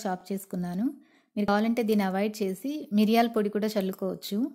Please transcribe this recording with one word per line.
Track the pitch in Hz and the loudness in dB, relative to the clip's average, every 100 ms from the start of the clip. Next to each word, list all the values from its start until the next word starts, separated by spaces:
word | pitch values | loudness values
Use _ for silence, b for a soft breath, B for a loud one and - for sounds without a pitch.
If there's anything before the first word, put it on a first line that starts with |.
చాప్ | 208 180 - | -2 -6 -6
చేసుకున్నాను. | 196 - 185 175 180 254 - B B B 208 | -8 -6 -6 -4 -2 -4 -4 B B B -2
మీరు | 208 | 2
కావాలంటే | 208 226 233 | 2 2 2
దీన్ని | 220 214 190 | 2 2 2
అవాయిడ్ | 190 214 214 | 0 -2 -2
చేసి | 190 190 269 302 - | -4 -4 -6 -8 0
మిరియాల | 208 214 226 233 | 2 4 4 4
పొడి | 226 208 | 2 0
కూడా | 208 214 | -2 -2
చల్లుకోవచ్చు. | 214 190 185 190 180 - 202 277 | -2 -2 -4 -6 -6 -6 -4 -4